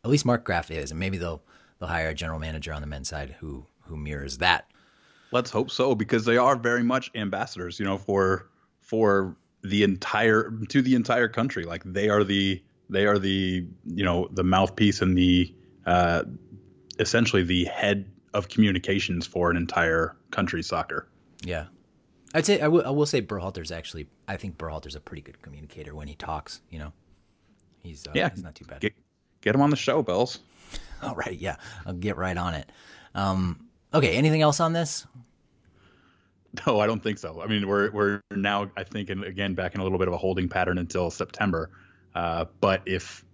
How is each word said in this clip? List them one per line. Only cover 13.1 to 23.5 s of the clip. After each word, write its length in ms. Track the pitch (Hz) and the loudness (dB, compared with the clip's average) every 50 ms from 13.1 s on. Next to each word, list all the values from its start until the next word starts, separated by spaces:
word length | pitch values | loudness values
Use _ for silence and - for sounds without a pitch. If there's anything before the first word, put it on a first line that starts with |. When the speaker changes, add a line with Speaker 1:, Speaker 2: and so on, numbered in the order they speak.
| 104 101 | 4 2
Speaker 2:
the, 480 | 95 98 95 95 95 92 92 92 87 85 - - - | 2 2 0 2 0 0 0 -2 -4 -6 -12 -16 -12
you 200 | - 85 92 101 | -8 -4 0 2
know, 240 | 90 85 87 90 - | 2 2 0 0 -2
the 140 | - 95 87 | -2 0 4
mouthpiece 580 | 90 92 95 98 92 - - 110 104 98 - | 4 6 6 4 2 4 4 4 4 4 4
and 160 | 98 92 90 90 | 2 2 4 6
the, 340 | 90 90 87 87 90 78 - - - - - _ - | 6 6 6 6 4 2 -4 -18 -20 -20 -20 _ 0
uh, 380 | 87 87 90 90 85 85 - - 62 65 - - - - - - - - _ _ _ - - | 2 4 4 4 4 2 0 -2 -4 -10 -14 -16 -20 -20 -20 -20 -20 -20 _ _ _ -4 -4
essentially 440 | 107 - - 117 117 - - 98 90 | -2 2 2 2 2 4 4 2 2
the 200 | 85 92 90 85 | 4 2 2 0
head 440 | 85 - - - 101 101 101 98 95 - - _ _ - | 0 -2 -2 0 0 0 0 -4 -10 -18 -20 _ _ -4
of 140 | 104 95 - | -4 -4 -2
communications 760 | - - 110 104 92 90 - - 98 98 - - 90 87 82 | 4 4 4 4 4 0 0 0 -2 0 0 -2 -4 -4 -4
for 280 | - - 90 87 87 | -4 -2 0 2 2
an 40 | 87 | 2
entire 600 | 87 85 82 - 85 85 82 82 82 82 80 - _ _ _ | 2 -2 0 0 0 2 2 2 0 0 -2 -6 _ _ _
country's 340 | - - - - - 82 82 | -4 -2 -2 -2 -2 -4 -4
soccer. 420 | - 85 80 78 - 76 76 - _ _ _ _ _ _ - | -2 -4 -4 -4 -4 -8 -10 -10 _ _ _ _ _ _ -12
Speaker 1:
Yeah. 240 | - 87 87 80 76 - - _ _ _ _ _ _ _ _ _ _ - - | -8 -6 -6 -6 -6 -10 -16 _ _ _ _ _ _ _ _ _ _ -2 -2
I'd 100 | 160 160 | 0 2
say, 160 | - 202 - | 2 2 4
I 80 | 151 151 | 4 4
will, 160 | 165 175 - | 4 4 4
I 60 | 131 | 2
will 160 | 139 147 147 | 2 2 2
say 140 | 147 - 131 | 2 2 -2
Berhalter's 500 | 104 - 104 95 87 95 | -2 -2 -6 -6 -6 -6